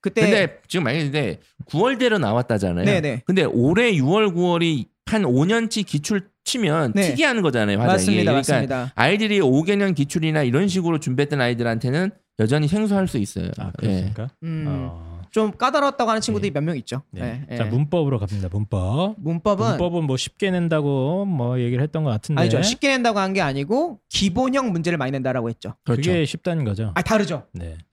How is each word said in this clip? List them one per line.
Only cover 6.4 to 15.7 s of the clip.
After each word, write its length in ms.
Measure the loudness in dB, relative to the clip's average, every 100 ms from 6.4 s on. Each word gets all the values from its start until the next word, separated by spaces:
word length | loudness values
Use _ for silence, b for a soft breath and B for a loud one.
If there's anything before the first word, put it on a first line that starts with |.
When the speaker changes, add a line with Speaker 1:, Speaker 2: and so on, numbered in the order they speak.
Speaker 2:
치면 500 | -6 -2 0 0 0 2
Speaker 1:
네. 60 | 0
Speaker 2:
특이한 320 | 2 0 2
거잖아요, 360 | 2 2 2 2
화작이. 140 | 2
Speaker 1:
맞습니다, 380 | 2 2 2 2
Speaker 2:
그러니까 220 | 2 2
Speaker 1:
맞습니다. 380 | 0 0 -4 -6 0
Speaker 2:
아이들이 440 | 2 2 2 2
오 200 | 4 2
개년 300 | 2 0 0
기출이나 500 | 0 -2 -2 0 0
이런 240 | 2 2 0
식으로 320 | 0 0 -2
준비했던 400 | -2 -2 0 0
아이들한테는 720 | 0 0 -2 -2 0 0 -2 -6 _ -2
여전히 280 | 0 2 2
생소할 400 | 0 2 0 0
수 100 | -2
있어요. 320 | -4 -4 -6 -6
Speaker 3:
아, 100 | -10 -4
Speaker 2:
예. 40 | -2
Speaker 3:
그렇습니까? 420 | 0 -2 -4 -8 _
Speaker 1:
음, 220 | -8 -6 -4
Speaker 3:
어. 500 | -4 -6 -10 -14 -16 -6
Speaker 1:
좀 200 | -2 -2
까다롭다고 580 | 0 0